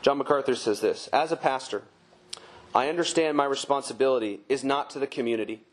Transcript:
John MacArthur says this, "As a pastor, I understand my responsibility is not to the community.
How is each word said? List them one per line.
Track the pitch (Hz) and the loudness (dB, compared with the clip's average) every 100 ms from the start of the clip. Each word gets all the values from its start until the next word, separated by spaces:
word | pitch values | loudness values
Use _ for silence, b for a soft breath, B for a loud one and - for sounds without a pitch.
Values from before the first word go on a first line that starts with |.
John | - 139 | 2 2
MacArthur | 135 143 135 120 | 2 0 2 0
says | - 104 | 0 0
this, | 107 - - | 0 -2 -2
"As | - 160 | -2 0
a | 160 | 0
pastor, | 151 131 - 101 - _ _ _ _ B B B B | -2 -2 -6 -10 -10 _ _ _ _ B B B B
I | 110 135 | 0 2
understand | 170 165 - 156 147 | 0 0 2 2 2
my | 143 | 2
responsibility | 135 - 139 135 110 135 127 107 101 - | 0 0 0 0 0 2 4 0 -6 -2
is | 135 | -2
not | 135 139 139 | 0 -2 -2
to | 143 | -6
the | 139 | -6
community. | - 120 113 107 110 _ | -4 -2 -2 -4 -8 _